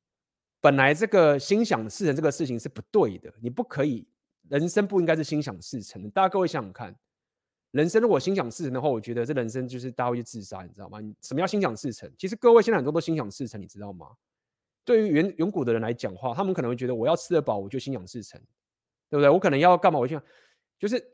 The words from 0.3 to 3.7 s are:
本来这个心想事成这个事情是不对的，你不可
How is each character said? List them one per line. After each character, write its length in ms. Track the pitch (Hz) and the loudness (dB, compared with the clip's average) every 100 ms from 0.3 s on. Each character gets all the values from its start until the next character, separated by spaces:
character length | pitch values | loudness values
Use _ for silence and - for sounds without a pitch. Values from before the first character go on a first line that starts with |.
| _ _ _ | _ _ _
本 160 | 151 139 | 4 6
来 180 | 135 | 4
这 140 | 156 214 | 2 2
个 320 | 196 160 143 | 6 6 4
心 240 | - 208 | 0 0
想 260 | 226 135 110 | 2 -2 -4
事 160 | - 175 | -4 -2
成 100 | 135 | 0
这 60 | |
个 80 | 156 | 0
事 140 | - 143 | 0 -4
情 140 | 117 | -4
是 80 | 143 | -8
不 140 | - - | -14 -2
对 260 | 214 127 87 | 2 2 -2
的， 160 | - - | -16 -12
你 80 | 117 | -8
不 140 | 143 | -8
可 220 | 233 | -6